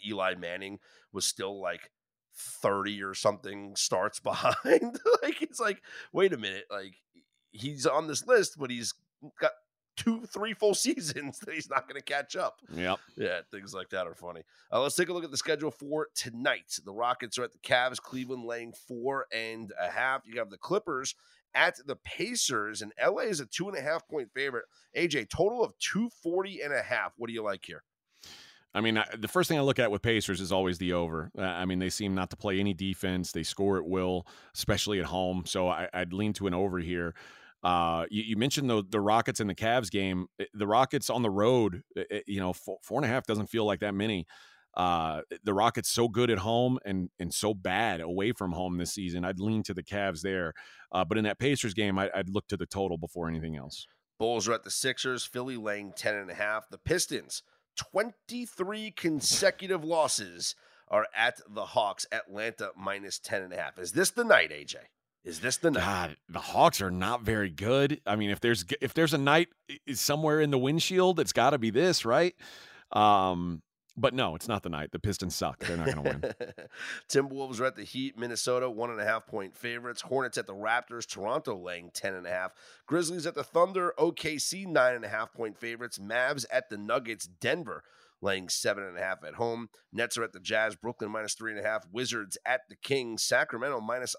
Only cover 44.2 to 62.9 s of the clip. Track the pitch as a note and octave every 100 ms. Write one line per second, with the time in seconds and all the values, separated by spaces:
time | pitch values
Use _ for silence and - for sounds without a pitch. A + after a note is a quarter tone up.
44.2 | E2 - - - _ - F2+ E2+ D#2+ D#2
45.2 | - E2 G#2 G2 A#2 A#2+ - - A#2+ G#2+
46.2 | A#2+ G2+ G#2 A#2 B2+ B2+ G2+ F#2+ F2+ -
47.2 | E2+ - G#2+ G#2 F#2 F#2+ A2+ E2+ E2 F2+
48.2 | G#2+ - F#2 E2 F#2 F2 E2+ - F#2 F2
49.2 | F2+ F#2 G#2 A2 G#2 F2+ - G2+ G2 D#2+
50.2 | F#2+ F#2+ E2 - - - - F2+ E2+ G#2+
51.2 | G#2 G2 C3+ C#3 A#2 F#2 G2+ F#2+ G2 F#2+
52.2 | F#2 G2+ - F#2 F2 G2 F#2+ E2+ E2 F2+
53.2 | E2 E2 D#2+ D2+ C2+ - - _ _ -
54.2 | A2+ A#2 G#2 A2 G2 - C3+ B2+ C3 B2
55.2 | - B2 B2+ A#2+ G#2+ G#2 G2+ - A2 G#2
56.2 | F#2 E2+ G#2 A2 - - - F3 - C3
57.2 | - - - _ _ - - F#3 A#3 -
58.2 | - B3 A#3+ - F#3+ G#3+ G#3+ - E3+ D3+
59.2 | - - G3 - F#3 F#3 D#3 E3 C#3 -
60.2 | F#2+ F2 - - _ - - G#2 G#2+ G#2+
61.2 | A#2+ - - G#2 F#2+ B2 G2+ - - A2
62.2 | F#2+ G2+ A2+ A2 G2+ F#2 G2